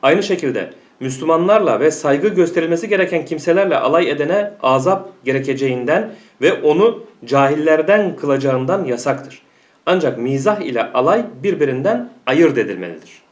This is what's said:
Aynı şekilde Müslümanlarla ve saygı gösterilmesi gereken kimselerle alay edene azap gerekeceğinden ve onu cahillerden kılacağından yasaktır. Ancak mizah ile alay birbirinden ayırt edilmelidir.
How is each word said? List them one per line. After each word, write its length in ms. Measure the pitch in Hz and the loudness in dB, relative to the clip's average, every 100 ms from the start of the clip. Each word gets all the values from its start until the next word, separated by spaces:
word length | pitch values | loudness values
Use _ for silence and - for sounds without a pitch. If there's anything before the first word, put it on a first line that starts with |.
Aynı 200 | 135 175 | 4 2
şekilde 480 | 196 185 143 110 90 - _ _ | 2 -2 -2 -4 -6 -12 _ _
Müslümanlarla 800 | 131 131 156 165 175 214 180 110 | -8 -6 0 2 4 2 2 2
ve 100 | 151 | 0
saygı 380 | 151 147 143 190 | 0 0 2 2
gösterilmesi 600 | 180 170 - 165 170 202 | 2 0 2 0 -2 0
gereken 360 | 202 180 170 | 0 0 -2
kimselerle 520 | 143 160 160 170 196 147 | -4 -6 0 2 2 2
alay 340 | 131 160 160 | 2 2 0
edene 420 | 143 147 190 208 - | -2 0 0 -2 -2
azap 460 | 127 131 139 190 - - | 0 2 2 -2 -4 -12
gerekeceğinden 840 | 123 131 135 131 135 127 123 170 220 - - _ | -4 -4 -2 -2 -2 -2 0 0 -2 -12 -20 _
ve 220 | 143 185 | 0 2
onu 420 | 151 156 220 220 - _ | 2 4 2 0 -12 _
cahillerden 920 | 117 139 139 151 151 156 156 208 196 165 | -2 2 2 2 2 2 4 2 2 -2
kılacağından 680 | 143 135 135 127 131 196 | -2 0 0 0 0 -2
yasaktır. 580 | 156 120 143 131 - - _ _ _ _ - | -2 -4 -2 -4 -6 -20 _ _ _ _ -2
Ancak 320 | 185 151 117 | 0 0 -2
mizah 420 | 120 135 135 208 | -4 0 0 -2
ile 320 | - 120 113 | -4 -4 -2
alay 320 | 127 139 214 240 - | 0 2 0 -2 -6
birbirinden 680 | 170 175 143 127 160 240 240 - - | -4 -2 -2 0 -2 -2 -6 -12 -4
ayırt 320 | 139 165 123 | 2 2 2
edilmelidir. 640 | 101 90 90 80 - - _ | -4 -6 -10 -14 -20 -20 _